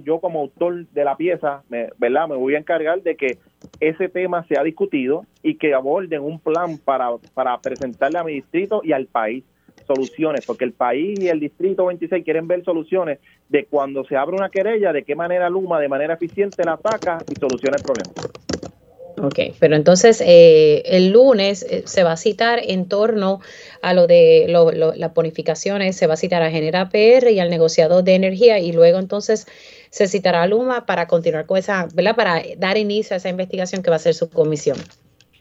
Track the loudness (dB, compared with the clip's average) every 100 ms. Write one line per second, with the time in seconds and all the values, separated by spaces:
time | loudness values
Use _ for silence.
0 | -4 -6 -4 -8 -10 -6 -6 -6 -10 -6
1 | -4 -4 -4 -4 -6 -8 _ -10 -10 -4
2 | -2 -2 -2 -4 -4 -4 -2 -4 -2 -4
3 | -4 -4 -6 -6 _ _ -20 -4 -4 -2
4 | -6 -4 -6 -6 -4 -4 -4 -4 -4 -4
5 | -4 -6 -8 _ -8 -4 -2 -2 -2 -4
6 | -6 -8 -8 -10 -6 -4 -4 -6 -4 -4
7 | -4 -8 -10 -8 -6 -6 -8 -10 -10 -4
8 | -4 -4 -6 -10 -8 -6 -4 -4 -2 -4
9 | -4 -6 -6 -8 -14 _ _ _ -6 -4
10 | -4 -4 -4 -4 -8 -6 -8 -4 -4 -2
11 | -4 -4 -4 -4 -6 -6 -4 -2 -4 -4
12 | -6 -6 -4 -6 -4 -6 -4 -6 -4 -4
13 | -4 -8 _ _ _ -4 -2 -4 -4 -6
14 | -6 -4 -4 -4 -4 -2 -2 0 -2 -2
15 | -4 -6 -4 -2 -2 -4 -2 -2 -2 -2
16 | -4 -4 -6 -4 -4 -2 -4 -4 -4 -4
17 | -4 -6 -8 -6 -4 -2 -2 -4 -4 -6
18 | -8 -14 -14 -14 -10 -10 -10 -18 _ _
19 | -18 -6 -4 -4 -6 0 2 4 4 6
20 | 4 4 8 10 10 10 6 4 2 2
21 | 4 6 6 4 0 -4 -6 -8 -4 0
22 | 0 0 -2 -2 0 -2 -2 -4 -2 -2
23 | 0 0 -2 -4 -8 -20 -20 -8 0 4
24 | 6 8 10 8 6 4 4 4 0 -2
25 | -4 -2 -2 -4 -6 -4 -4 -2 -2 0
26 | 0 0 -2 0 0 -2 -2 -2 -2 2
27 | 6 6 6 2 0 2 2 2 4 4
28 | 4 2 2 4 4 4 0 4 4 4
29 | -2 -6 -2 -4 -4 -20 -20 -20 _ -2
30 | -2 0 0 0 2 0 0 -4 -4 -4
31 | 0 -2 0 -4 -2 -4 -2 -4 -2 0
32 | 0 0 0 -2 -4 -6 -2 0 -2 -4
33 | -4 -6 -6 -8 -8 -6 -6 -4 -2 0
34 | 0 -2 -2 -2 0 0 -4 -6 -10 _
35 | _ _ _ _